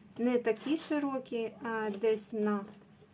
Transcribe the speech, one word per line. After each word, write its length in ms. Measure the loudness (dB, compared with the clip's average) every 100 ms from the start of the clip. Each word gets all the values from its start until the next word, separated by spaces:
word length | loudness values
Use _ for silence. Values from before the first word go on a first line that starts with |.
| -16 0
не 200 | 2 4
такі 400 | 2 0 0 -2
широкі, 760 | 0 0 0 -2 -4 -4 -4 -4
а 260 | -4 -2 -2
десь 440 | 0 2 2 0
на, 320 | 0 0 0 -4 -14 -20 -20 -20